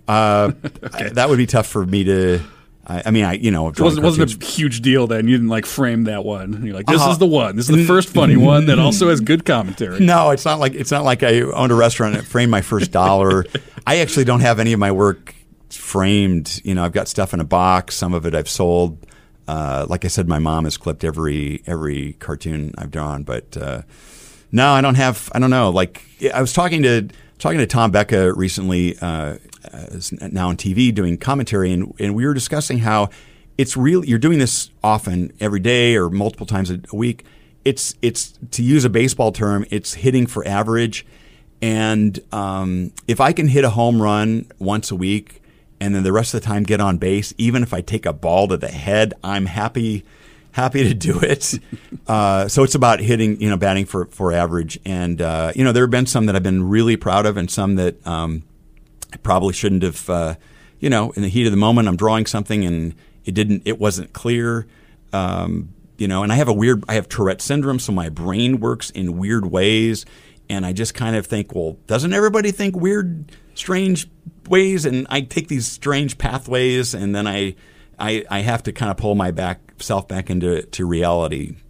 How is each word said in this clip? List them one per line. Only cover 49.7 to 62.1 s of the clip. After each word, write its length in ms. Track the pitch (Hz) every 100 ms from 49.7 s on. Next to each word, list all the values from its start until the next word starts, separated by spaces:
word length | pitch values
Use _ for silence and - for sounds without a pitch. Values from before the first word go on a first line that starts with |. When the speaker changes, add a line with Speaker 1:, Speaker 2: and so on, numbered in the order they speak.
| 127 113 104 - _ - - _
Speaker 1:
happy 320 | - 127 139
to 100 | 120
do 260 | 110 - 90
it. 380 | 170 - - -
<laughs> 60 | - - - - -
Uh, 400 | 107 101 95 101
so 140 | 135
it's 120 | 131 143
about 240 | 120 110
hitting, 400 | 110 113 110 104
you 80 | 107
know, 60 | 95
batting 300 | 98 95 95
for, 200 | 92 87
for 260 | - 92
average. 440 | 85 87 85 80 -
And, 380 | 98 90 87 85
uh, 320 | 80 80 80 127
you 80 |
know, 80 | 131
there 120 | 117
have 80 | 123
been 160 | 123 123
some 180 | 120 107
that 100 | 95
I've 80 |
been 240 | 92 92 90
really 300 | 110 113 110
proud 280 | - 98 107
of 120 | 101
and 120 | 90
some 260 | - 98 95
that, 300 | 90 - 87
um, 380 | 82 82 80 - _ _ - _ _ -
I 40 | -
probably 360 | - 92 95
shouldn't 300 | 90 104 95
have, 260 | 90 76 -
uh, 260 | 87 80 80 _ - - _
you 100 | 123
know, 220 | 117 110
in 100 | 101
the 80 | 98
heat 160 | 110 113
of 60 |
the 60 | 98
moment, 300 | 107 120 107
I'm 80 | 87
drawing 300 | 110